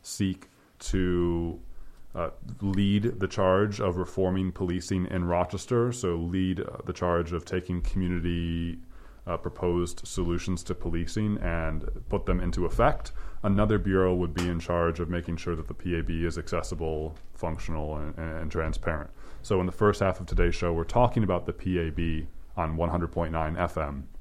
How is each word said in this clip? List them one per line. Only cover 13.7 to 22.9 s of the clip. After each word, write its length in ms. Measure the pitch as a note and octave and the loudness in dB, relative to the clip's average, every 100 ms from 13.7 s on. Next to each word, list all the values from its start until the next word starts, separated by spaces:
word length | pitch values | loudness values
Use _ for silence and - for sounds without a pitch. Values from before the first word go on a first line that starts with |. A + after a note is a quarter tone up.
| G#2 | 4
bureau 360 | F#2+ F#2+ F#2 F2+ | 4 4 4 4
would 180 | E2+ | 0
be 140 | D#2+ F2 | 0 0
in 120 | F2 | 0
charge 420 | - F2 E2+ E2 | 0 2 2 0
of 80 | E2 | -2
making 260 | F2 E2 E2+ | -2 -2 -4
sure 200 | F2 D#2+ | -2 -4
that 100 | - | -4
the 60 | |
P 260 | - F2+ E2 | -4 -2 0
A 40 | |
B 200 | D#2+ E2 | 0 0
is 140 | E2+ E2 | 0 -2
accessible, 800 | - E2+ - E2 D#2+ D#2 D#2 - - | -2 -2 -2 -4 -2 -2 -4 -8 -10
functional, 640 | - E2 E2 - D#2 D2+ D2+ | -6 -4 -2 -2 -2 -2 -2
and, 200 | D#2 D#2 | -4 -4
and, 200 | D#2+ D#2+ | -6 -4
and 80 | D#2+ | -2
transparent. 580 | E2 D#2+ - F2 D#2 D2 - - - | 0 0 0 0 -2 -4 -12 -12 -10
So 180 | - F#2+ | 0 2
in 60 | F2+ | 2
the 60 | |
first 280 | - G#2 - | 4 4 6
half 200 | F#2+ F2+ | 2 0
of 60 | F#2 | 0
today's 300 | - F2 - | 4 4 4
show, 180 | F2 | 0
we're 120 | E2 E2 | 0 2
talking 380 | A2+ B2 A#2+ | 4 4 4
about 220 | G2 F2 - | 2 0 -2
the 80 | |
P 260 | - F#2 F2+ | -4 -2 0
A 120 | E2 | 0
B 360 | D2+ E2 D#2 D#2+ - - F2 | 0 0 0 -2 -8 -8 -2
on 200 | E2 D#2+ | -2 2
one 120 | |
hundred 200 | E2+ | 2